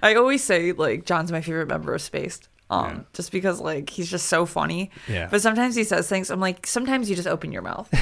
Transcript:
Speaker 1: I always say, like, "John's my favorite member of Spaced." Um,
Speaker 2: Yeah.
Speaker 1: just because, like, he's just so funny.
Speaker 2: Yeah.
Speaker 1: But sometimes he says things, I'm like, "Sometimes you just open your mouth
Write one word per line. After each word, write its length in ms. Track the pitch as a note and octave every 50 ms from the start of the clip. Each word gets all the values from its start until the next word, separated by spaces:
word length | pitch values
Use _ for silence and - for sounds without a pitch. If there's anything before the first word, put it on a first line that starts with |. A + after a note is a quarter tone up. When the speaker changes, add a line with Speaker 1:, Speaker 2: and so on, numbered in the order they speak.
| -
Speaker 1:
I 100 | G#3 G#3+
always 300 | A3+ A#3+ C4 C#4 C#4 C#4
say, 300 | - G3 E3+ E3+ F3 F#3+
like, 320 | - D#3 C#3+ A2 D3 E3+
"John's 260 | - F3+ E3 D#3+ F3
my 100 | E3+ D#3+
favorite 260 | D#3 E3 D#3+ E3 D#3 -
member 240 | - D#3 D#3 D#3 -
of 60 | D#3+ -
Spaced." 460 | - - D3 - - E3 - - _ _ _ _ _
Um, 160 | - F2+ - - - -
Speaker 2:
Yeah. 20 | - - _
Speaker 1:
just 180 | - E3+ -
because, 280 | - F#3+ F3+ G3 F3 -
like, 300 | - D#3 D#3 C#3+ C#3+ -
he's 200 | - - F3 E3+
just 160 | F3+ F3 - -
so 180 | - E3 E3+
funny. 460 | E3 - E3 D#3 D3+ D#3+ F3 F#3+ F#3+ - - - -
Speaker 2:
Yeah. 200 | G#2+ F2+ E2 E2+
Speaker 1:
But 100 | - G#3
sometimes 340 | G3+ A3+ A3 A3+ A#3+ B3+ A#3
he 80 | A#3 A3
says 240 | A3 G3 E3 E3+ -
things, 220 | - F#3+ F#3 -
I'm 100 | - F#3
like, 280 | F#3+ F#3+ F3+ - - -
"Sometimes 420 | - B3 B3+ B3+ C4 C4 A#3+ G3+
you 60 | F#3+
just 120 | F3 F3 -
open 240 | D#3+ E3 - D#3
your 120 | - - F2+
mouth 260 | F2 - - - - - -